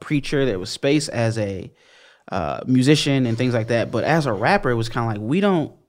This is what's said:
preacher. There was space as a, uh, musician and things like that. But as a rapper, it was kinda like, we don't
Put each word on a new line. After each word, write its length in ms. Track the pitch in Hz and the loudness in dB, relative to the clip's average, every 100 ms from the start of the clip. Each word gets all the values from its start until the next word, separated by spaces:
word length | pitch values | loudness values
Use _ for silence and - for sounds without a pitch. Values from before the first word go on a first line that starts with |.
preacher. 440 | - 147 - 147 131 | -4 -4 -2 0 0
There 120 | 92 | -2
was 120 | 98 | -6
space 380 | - 139 151 147 | -4 0 0 0
as 280 | 120 113 110 | -2 0 0
a, 320 | 101 95 - _ _ - - _ - | -4 -6 -12 _ _ -20 -20 _ -8
uh, 280 | 95 76 65 - | -4 -4 -4 2
musician 600 | 127 127 151 151 135 123 | 4 6 4 4 0 0
and 100 | 113 | 0
things 180 | 127 | 0
like 140 | 117 113 | 0 0
that. 220 | 117 101 | -2 0
But 140 | 117 | -2
as 220 | - 160 139 | 2 2 0
a 60 | |
rapper, 380 | 98 127 196 135 | 0 2 2 0
it 40 | |
was 140 | 117 113 | -2 -2
kinda 180 | 127 117 | -2 -4
like, 140 | 104 | -4
we 200 | 107 180 | -2 0
don't 320 | 202 175 135 - | 2 0 -2 -8